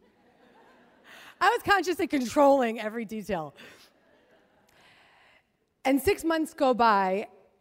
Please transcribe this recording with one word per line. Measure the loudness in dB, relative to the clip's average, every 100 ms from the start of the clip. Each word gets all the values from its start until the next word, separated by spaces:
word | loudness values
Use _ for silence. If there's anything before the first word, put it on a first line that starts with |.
| _ _ _ _ _ _ _ _ _ _ _ -20 -20 0
I | 0
was | 0
consciously | 2 0 0 -4 -2
controlling | -2 -2 2 4 4 0 -4
every | -8 -10 -10
detail. | -12 -8 -8 -8 -14 -20 -20 _ _ _ _ _ _ _ _ _ _ _ _ _ _ _ _ _ _ _ _ -2
And | 0
six | 0 -2
months | -2 -2 -4
go | -2 0
by, | 2 4 4 2 -2 -6 -16 _ _